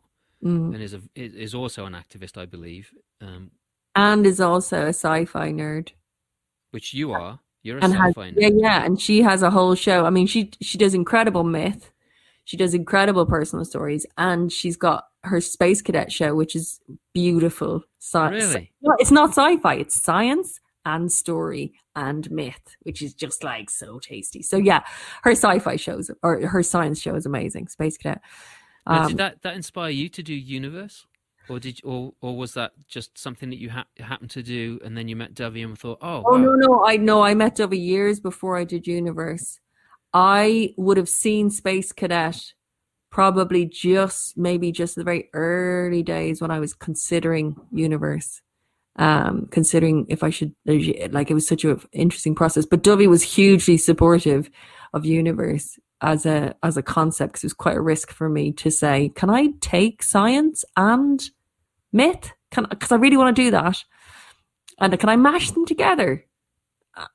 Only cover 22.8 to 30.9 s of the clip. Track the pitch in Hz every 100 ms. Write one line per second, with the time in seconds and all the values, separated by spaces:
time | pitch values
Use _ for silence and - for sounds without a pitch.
22.8 | 160 - 143 - 139 - 147 113 104 -
23.8 | 104 120 - 107 - - - 196 196 165
24.8 | - - - - 247 226 202 180 - 156
25.8 | - - - - 175 165 - 185 170 175
26.8 | 156 156 - 170 165 139 - 202 180 -
27.8 | 156 156 - - - - - - _ _
28.8 | - 160 156 165 196 - 180 185 - 185
29.8 | 165 139 170 - 156 143 131 135 139 170
30.8 | 202